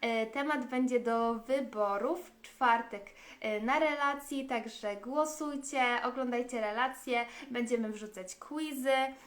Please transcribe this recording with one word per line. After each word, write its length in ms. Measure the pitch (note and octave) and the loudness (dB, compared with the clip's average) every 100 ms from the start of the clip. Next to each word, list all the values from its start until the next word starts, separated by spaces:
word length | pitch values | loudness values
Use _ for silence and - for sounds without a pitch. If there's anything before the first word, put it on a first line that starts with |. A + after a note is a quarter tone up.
E, 260 | A#3 A3+ A3 | 0 0 0
temat 400 | C#4 D4 C#4+ A#3+ | -2 0 0 0
będzie 340 | B3+ B3+ B3 | 0 2 2
do 340 | A#3 A#3 A#3 | 2 2 2
wyboru 840 | A3+ A3+ C4+ A#3 G#3+ G3+ G3+ B3 F4 | 0 0 0 0 0 0 2 0 -2
w 260 | - - | -6 -18
czwartek, 680 | - - B3+ A#3 - G3+ - - - - | -16 2 4 4 2 -8 -12 -18 -20 -8
e, 200 | A3 G#3+ | -4 0
na 180 | A3+ D4+ | 2 4
relacji, 680 | D#4 C#4+ C#4+ C#4+ - C4+ C4+ | 4 2 0 0 -4 -4 -2
także 500 | A#3+ A3+ - G#3 G3+ | -2 -4 -6 -6 -6
głosujcie, 840 | A#3+ C#4+ D4+ D4+ D4+ C#4+ - C4+ B3 A#3+ | -2 0 0 0 -4 -6 -2 2 4 4
oglądajcie 560 | B3 B3+ B3+ A#3+ B3+ A#3+ | 0 0 0 0 0 -2
relacje, 640 | G#3 A3 C4 C4 - A#3+ A#3 - C#4 | 0 2 0 -2 0 0 0 -6 -6
będziemy 380 | A#3+ A#3 A#3 G#3+ | -2 2 2 0
wrzucać 480 | G#3 G#3+ F#3+ F#3 - | -4 -8 -10 -10 -12
quizy. 600 | - D4+ D#4 C4 C4 C4+ C4+ C4+ | -8 -4 -4 -2 2 4 2 -2